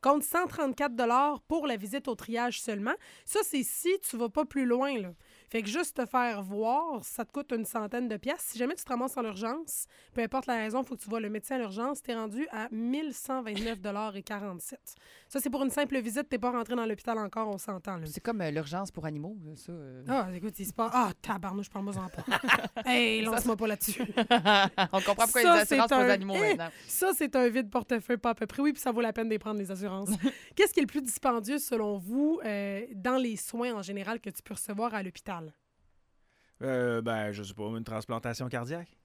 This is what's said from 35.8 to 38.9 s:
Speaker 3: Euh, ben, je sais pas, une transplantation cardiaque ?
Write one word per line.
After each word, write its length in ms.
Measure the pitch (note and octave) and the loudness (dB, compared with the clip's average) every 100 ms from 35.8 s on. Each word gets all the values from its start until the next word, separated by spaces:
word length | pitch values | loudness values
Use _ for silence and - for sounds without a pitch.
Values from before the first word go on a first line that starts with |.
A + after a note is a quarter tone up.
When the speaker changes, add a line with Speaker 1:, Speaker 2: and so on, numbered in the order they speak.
| _ _ _ _ _ _ _ _ | _ _ _ _ _ _ _ _
Speaker 3:
Euh, 400 | C3+ B2+ B2 A#2 | -2 2 2 2
ben, 300 | A2+ A2+ G#2+ | 0 0 -2
je 120 | G#2 | -4
sais 100 | G2 | -8
pas, 100 | G2+ | -6
une 200 | G#2+ A2+ | -6 -6
transplantation 640 | A2+ A2 - A2+ A#2 A2+ B2+ | -6 -8 -4 -6 -4 -6 -4
cardiaque ? 420 | B2 A#2+ E3 E3+ | -4 -6 -8 -10